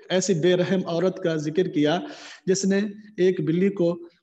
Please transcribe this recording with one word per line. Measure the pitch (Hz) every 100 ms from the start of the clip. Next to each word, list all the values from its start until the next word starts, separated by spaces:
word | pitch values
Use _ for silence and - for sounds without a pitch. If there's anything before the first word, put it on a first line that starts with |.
| -
ऐसी | 180 190
बेरहम | 170 175 175 180 190 170
औरत | 165 185 185
का | 175 160
जिक्र | 151 160 185
किया | 147 147 175 - - - - -
जिसने | 185 196 196 208 - - -
एक | 185 180 156
बिल्ली | 170 196
को | 196 170 170 - _